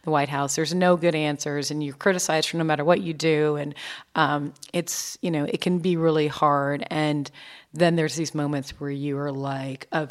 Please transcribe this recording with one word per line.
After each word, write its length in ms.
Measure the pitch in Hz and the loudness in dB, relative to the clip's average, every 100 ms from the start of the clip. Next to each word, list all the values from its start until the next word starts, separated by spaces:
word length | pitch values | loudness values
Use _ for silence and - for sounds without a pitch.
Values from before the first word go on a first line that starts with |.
the 80 | - | 0
White 200 | 151 139 | 0 2
House. 260 | 139 139 - | 0 -2 0
There's 180 | 156 | 0
no 220 | 180 180 175 | 2 4 4
good 180 | 170 | 2
answers, 560 | 156 151 143 151 143 139 | 2 0 -2 -4 -4 -4
and 140 | 151 | -4
you're 100 | 147 | -6
criticized 540 | 135 202 180 - 156 156 | 0 2 2 2 0 0
for 80 | 165 | 0
no 80 | |
matter 200 | 160 151 | 0 2
what 180 | 147 175 | 4 2
you 100 | 175 | 2
do, 400 | 151 160 151 151 | -2 2 4 2
and, 220 | 147 147 147 - - - - | 0 -4 -8 -12 -14 -6 0
um, 360 | 143 147 143 - - | 2 2 -4 -10 -6
it's, 440 | 175 170 - - - | -4 -4 -6 -8 -6
you 80 | 185 | -2
know, 140 | 156 | -2
it 160 | 143 - | -2 -2
can 180 | 180 180 | 0 0
be 180 | 175 170 | 2 2
really 300 | 165 156 151 | 4 4 2
hard. 580 | - 151 143 139 143 - | 2 2 4 2 -2 -4
And 400 | 156 151 147 139 - - - _ | -2 0 0 -4 -12 -20 -20 _
then 220 | 151 170 | 2 2
there's 220 | 170 156 139 | 4 0 -2
these 180 | 151 | -4
moments 360 | 151 147 143 135 - | -2 -2 -2 -6 -8
where 100 | 143 | -8
you 260 | 139 143 139 | -4 -4 -4
are, 120 | 143 | -4
like, 560 | 139 139 135 135 135 - | -4 -4 -6 -6 -10 -6
of 180 | 160 147 | -4 -4